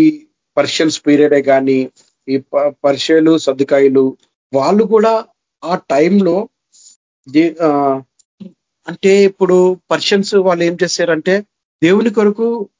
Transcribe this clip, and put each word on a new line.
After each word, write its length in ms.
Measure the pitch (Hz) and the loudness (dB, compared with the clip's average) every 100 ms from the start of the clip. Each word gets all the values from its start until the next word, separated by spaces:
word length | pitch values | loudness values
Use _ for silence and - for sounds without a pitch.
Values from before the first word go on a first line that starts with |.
| 156 151 _ _ _ - | 4 0 _ _ _ -4
పర్షియన్స్ 500 | 147 - 160 147 - | -2 -2 -2 -2 0
పీరియడే 360 | 143 147 143 | 2 2 2
కానీ 480 | 135 135 135 131 131 - _ _ - | 2 0 0 -2 -4 -10 _ _ -6
ఈ 80 | 135 | -6
ప-, 360 | - 143 147 - | -4 -4 -4 -2
పర్షియలు, 540 | 143 135 - 160 160 160 | -4 -2 0 2 2 2
సద్దుకాయలు 800 | - 135 135 139 139 135 131 - _ _ _ | 0 -2 0 2 2 2 0 -4 _ _ _
వాళ్ళు 300 | 135 143 202 | -4 0 0
కూడా 400 | 220 220 220 220 226 _ _ _ | 2 2 2 -2 -6 _ _ _
ఆ 100 | 156 180 - | -6 -6 -2
టైంలో 580 | 139 170 202 185 175 240 _ _ _ _ _ _ _ - | 0 2 2 2 -2 -6 _ _ _ _ _ _ _ -4
దే-, 280 | 139 165 160 | 0 0 0
ఆ, 380 | 165 143 139 135 135 _ _ _ 185 - _ _ - | -2 0 -2 -4 -8 _ _ _ -20 -20 _ _ -18
అంటే 360 | 170 196 196 | -4 0 2
ఇప్పుడు 540 | 196 196 185 185 180 185 - | 2 0 0 2 0 -2 -4
పర్షియన్స్ 440 | 165 - 202 202 | -6 -2 -2 0
వాళ్ళు 300 | 208 185 170 | 0 0 0
ఏం 140 | 170 175 | -2 -2
చేశారంటే 580 | 175 - 170 160 165 196 208 _ _ _ | -4 -4 -4 -2 -2 -4 -4 _ _ _
దేవుని 280 | 160 202 226 | 0 0 0
కొరకు, 580 | 220 208 202 226 233 202 _ | 0 0 0 -4 -6 -10 _